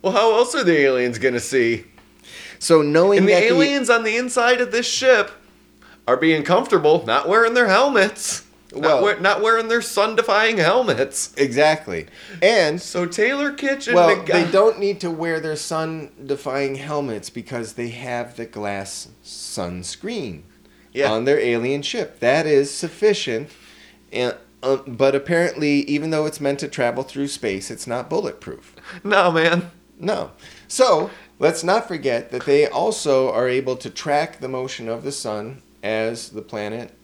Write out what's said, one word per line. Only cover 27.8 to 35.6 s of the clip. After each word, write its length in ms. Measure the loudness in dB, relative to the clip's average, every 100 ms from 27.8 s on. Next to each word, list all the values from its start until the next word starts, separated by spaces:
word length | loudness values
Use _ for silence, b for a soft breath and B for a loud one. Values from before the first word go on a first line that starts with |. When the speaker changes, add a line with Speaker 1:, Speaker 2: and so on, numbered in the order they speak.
| -8
Speaker 2:
not 240 | -8 -4
bulletproof. 640 | -4 -4 -10 -14 -16 _ -20 B -12
Speaker 1:
No, 300 | 0 4 4
man. 380 | 4 4 2 -2 -18 _ -8
Speaker 2:
No. 340 | -4 -4 -6 -14 B B B
So, 420 | 2 4 4 0 B B _
let's 260 | 0 0
not 240 | 0 0 -2
forget 420 | -4 -2 -2 -4
that 140 | -6
they 220 | 2 4 4
also 680 | 0 -2 -2 0 2 2
are 160 | 0 0
able 280 | -2 -2 -6
to 120 | -8
track 520 | -10 -2 -2 -2 -8
the 80 | -10
motion 420 | -8 -8 -10 -8
of 120 | -8
the 80 | -8
sun 500 | -8 -8 -8 -8 -16